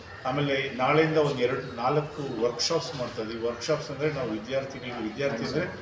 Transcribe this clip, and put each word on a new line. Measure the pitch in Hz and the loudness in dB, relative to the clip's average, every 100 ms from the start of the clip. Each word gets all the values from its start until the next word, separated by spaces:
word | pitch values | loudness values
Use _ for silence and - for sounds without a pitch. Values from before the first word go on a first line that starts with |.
| - - 131 | -14 -6 -2
ಆಮೇಲೆ | 143 143 135 135 | 0 2 2 0
ನಾಳೆಯಿಂದ | 120 131 151 160 156 | 0 4 6 6 4
ಒಂದು | 143 123 | 4 4
ಎರಡು | 123 135 - 120 | 2 2 -4 -2
ನಾಲ್ಕು | 127 147 147 - 139 110 | 2 2 0 -4 -4 0
ವರ್ಕ್‌ಶಾಪ್ಸ್ | 120 120 - 165 - 139 | 0 0 0 0 -2 -4
ಮಾಡ್ತಾ | 117 113 | -6 -4
ಇದ್ದೀವಿ. | 110 113 117 | -6 -2 -2
ವರ್ಕ್‌ಶಾಪ್ಸ್ | 117 - 151 - | -2 0 0 -2
ಅಂದ್ರೆ | 135 156 | -2 0
ನಾವು | 139 120 | 0 -2
ವಿದ್ಯಾರ್ಥಿಗಳಿಗೆ, | 110 117 135 135 131 123 117 | -4 -2 -2 -2 -6 -8 -4
ವಿದ್ಯಾರ್ಥಿ | 107 117 139 117 | -4 0 0 0
ಅಂದ್ರೆ | 120 147 180 - | 0 0 -2 -4